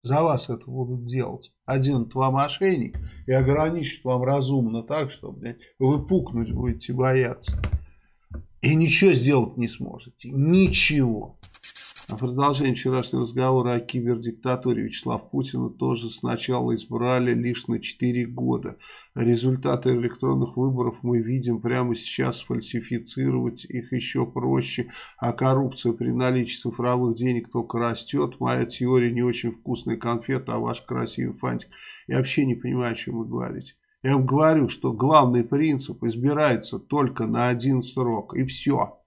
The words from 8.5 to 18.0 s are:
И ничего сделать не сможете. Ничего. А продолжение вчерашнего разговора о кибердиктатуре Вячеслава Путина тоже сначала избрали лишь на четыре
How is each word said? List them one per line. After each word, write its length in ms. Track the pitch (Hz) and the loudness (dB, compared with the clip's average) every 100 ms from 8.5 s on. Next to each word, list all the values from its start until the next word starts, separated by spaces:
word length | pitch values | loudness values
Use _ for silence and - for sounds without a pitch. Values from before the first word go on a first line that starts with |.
| - | 0
И 140 | - | 2
ничего 380 | 156 165 - 196 | 4 4 6 6
сделать 440 | 139 127 139 110 - | 8 6 4 2 -2
не 100 | 117 | -4
сможете. 600 | - - - - _ 120 | -4 -10 -10 -18 _ -6
Ничего. 1120 | 139 151 185 190 - - 147 123 107 - - - - - - - - - | 0 4 6 6 4 2 4 2 0 -6 -18 -20 -20 -18 -16 -16 -16 -12
А 100 | 110 | -6
продолжение 580 | 123 127 143 139 139 | -4 2 2 4 2
вчерашнего 480 | 127 131 127 123 127 | 2 0 0 0 -2
разговора 500 | 117 127 131 131 123 | -2 0 4 4 2
о 60 | 120 | 0
кибердиктатуре 1040 | 117 131 117 117 117 113 131 127 127 110 | -2 -2 0 0 -2 -4 -2 0 0 0
Вячеслава 340 | 107 - 123 117 | -2 -4 -4 -6
Путина 540 | - 139 135 127 123 | -4 -4 -2 -4 -4
тоже 400 | - 131 117 113 | -2 -2 -2 -4
сначала 640 | - 123 117 - 123 123 | -6 -4 -4 -2 -2 0
избрали 580 | 113 - 117 123 127 123 | -2 -4 -2 2 2 2
лишь 320 | 120 120 117 | 2 0 -4
на 140 | - 117 | -4 -4
четыре 480 | - - | -6 -2